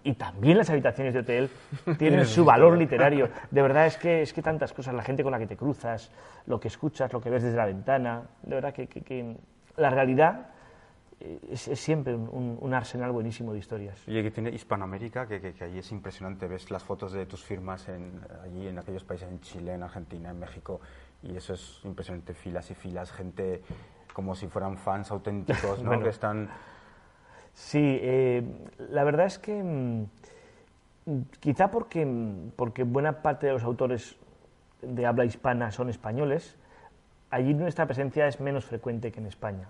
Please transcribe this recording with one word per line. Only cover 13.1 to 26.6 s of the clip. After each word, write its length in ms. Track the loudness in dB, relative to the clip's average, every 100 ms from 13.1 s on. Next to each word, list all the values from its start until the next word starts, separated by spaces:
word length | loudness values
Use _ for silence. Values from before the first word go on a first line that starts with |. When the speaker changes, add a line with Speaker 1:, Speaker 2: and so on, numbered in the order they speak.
Speaker 1:
buenísimo 400 | -2 -4 -6 -8
de 80 | -8
historias. 420 | -8 -10 -10 -14 -6
Speaker 2:
Oye, 160 | -4
que 80 | -2
tiene 200 | -4 -6
Hispanoamérica, 760 | -8 -4 -4 -4 -8 -8 -8 -8
que, 140 | -8
que, 120 | -10
que 120 | -12 -12
allí 140 | -10
es 120 | -10
impresionante. 560 | -12 -12 -12 -12 -10 -10
Ves 240 | -10 -10
las 100 | -10
fotos 300 | -8 -10 -8
de 140 | -8 -10
tus 180 | -12
firmas 460 | -12 -10 -8 -12 -12
en, 320 | -14 -14 -16 -18 -18
allí 260 | -14 -12 -10
en 100 | -10
aquellos 240 | -10 -12
países, 240 | -10 -10 -10
en 120 | -14
Chile, 320 | -14 -12 -10
en 100 | -10
Argentina, 460 | -10 -12 -14 -14 -12
en 100 | -12
México, 400 | -14 -16 -14 -14 -14 -20 -20 _
y 120 | -14 -12
eso 200 | -10 -12
es 260 | -12 -16
impresionante. 500 | -12 -12 -10 -12 -12
Filas 380 | -14 -10 -10 -10
y 20 | -12
filas, 360 | -10 -10 -12
gente 500 | -12 -12 -6 -4 -6 -8 -16 -16 -20 -16
como 200 | -8 -6
si 140 | -6 -6
fueran 300 | -6 -6 -6
fans 340 | -4 -4 -4
auténticos, 680 | -6 -6 -6 -2 -2 0 -2
¿no? 40 | 0
Speaker 1:
<laughs> 0 |
Bueno. 140 | 0
Speaker 2:
Que 60 | 0
están 380 | -2 -4 -4 -6 -12